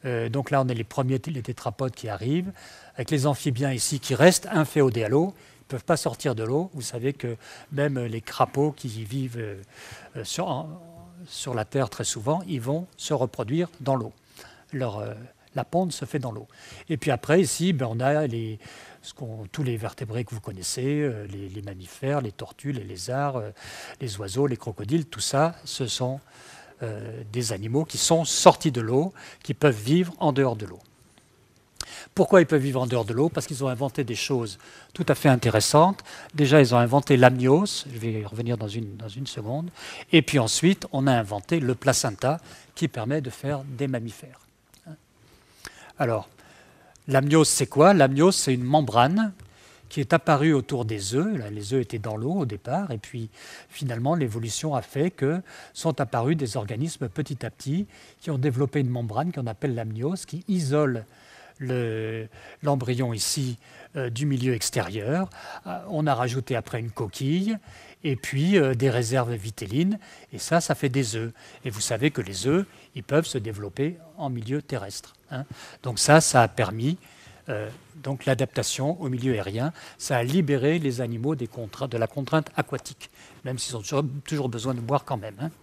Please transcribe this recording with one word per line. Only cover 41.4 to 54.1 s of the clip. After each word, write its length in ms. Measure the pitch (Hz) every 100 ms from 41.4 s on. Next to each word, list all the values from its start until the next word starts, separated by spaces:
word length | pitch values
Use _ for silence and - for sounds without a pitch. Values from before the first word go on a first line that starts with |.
| - 170
le 140 | 127
placenta 680 | 120 139 123 127 101 127 160 - - - -
qui 120 | 165
permet 340 | - 113 151
de 100 | 127
faire 320 | - 139 147
des 240 | 139 123 139
mammifères. 540 | 127 113 - 131 - _ _ _ - 170 156 _ _ _ - _ _ - - - -
Alors, 300 | 127 110 - - - - - - - - -
l'amnios, 360 | 131 143 160
c'est 220 | 151 - 135
quoi ? 300 | 135 170 196
L'amnios, 360 | 135 139 175
c'est 220 | 190 -
une 100 | 127
membrane 680 | 123 151 131 113 127 196 220 - - - - - -
qui 100 | -
est 140 | 131
apparue 400 | 165 - 143 156
autour 320 | 143 - 135 117
des 300 | 107 98 123
œufs. 240 | 196 190
Là, 100 | 104
les 240 | 104 101
œufs 80 | 131
étaient 160 | 113 117
dans 180 | 110 107
l'eau 180 | 123
au 120 | 190 135
départ, 460 | 104 - 156 196
et 80 | 113
puis 320 | - 123 113 - - - -
finalement, 460 | - 139 117 131